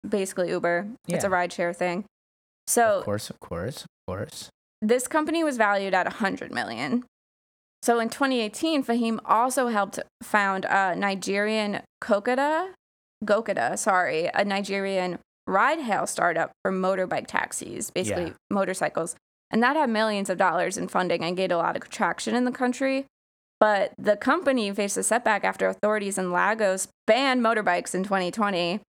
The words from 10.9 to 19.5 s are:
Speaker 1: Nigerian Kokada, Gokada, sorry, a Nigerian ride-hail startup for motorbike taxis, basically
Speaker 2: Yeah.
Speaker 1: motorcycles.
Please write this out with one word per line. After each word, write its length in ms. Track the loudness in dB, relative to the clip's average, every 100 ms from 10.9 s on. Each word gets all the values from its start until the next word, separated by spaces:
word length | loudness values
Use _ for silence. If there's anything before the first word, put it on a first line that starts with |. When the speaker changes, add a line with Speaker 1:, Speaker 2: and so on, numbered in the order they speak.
| 0
Speaker 1:
Nigerian 880 | -2 -2 -2 0 0 0 -2 -4 -8 _
Kokada, 720 | 0 0 2 0 2 0 -2 -10 _ _ _ _
Gokada, 520 | 0 0 2 -2 -2 0
sorry, 520 | 2 2 2 0 0 0
a 100 | 0
Nigerian 720 | 0 -2 -2 -2 -2 -2 -6 _ _ -2
ride-hail 600 | 2 2 2 -2 -2 -2
startup 440 | 0 0 0 -4 _
for 80 | -4
motorbike 560 | 0 0 0 -2 -4 -2
taxis, 640 | -2 -2 -6 -8 -10 -6
basically 320 | -4 -2 -2 -6
Speaker 2:
Yeah. 40 | -10 _
Speaker 1:
motorcycles. 680 | -2 0 -2 -2 -2 -6 -8 _ _ _